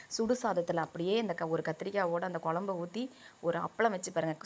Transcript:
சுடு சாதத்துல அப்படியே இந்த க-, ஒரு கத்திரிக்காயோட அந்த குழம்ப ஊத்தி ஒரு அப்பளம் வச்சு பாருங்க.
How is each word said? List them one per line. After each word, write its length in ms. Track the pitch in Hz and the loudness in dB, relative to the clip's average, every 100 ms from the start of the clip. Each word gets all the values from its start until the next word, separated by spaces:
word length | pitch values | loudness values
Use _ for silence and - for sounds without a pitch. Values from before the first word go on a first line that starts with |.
| - | -4
சுடு 300 | - 226 247 | 0 2 2
சாதத்துல 320 | 226 180 170 170 | 2 0 2 0
அப்படியே 420 | 160 170 175 220 | 0 -2 0 2
இந்த 160 | 220 | 2
க-, 140 | 165 165 | -2 0
ஒரு 140 | 160 160 | 0 0
கத்திரிக்காயோட 560 | 160 190 202 180 170 | -4 -2 0 2 2
அந்த 180 | 185 170 | -2 -2
குழம்ப 320 | 165 165 196 180 | -2 -2 0 -4
ஊத்தி 260 | 175 214 254 - - - | -4 -4 -6 -8 -20 -6
ஒரு 200 | 165 165 | -2 -2
அப்பளம் 300 | 170 - 226 | -2 2 2
வச்சு 220 | 190 175 | 2 -2
பாருங்க. 260 | - 160 156 | 0 0 0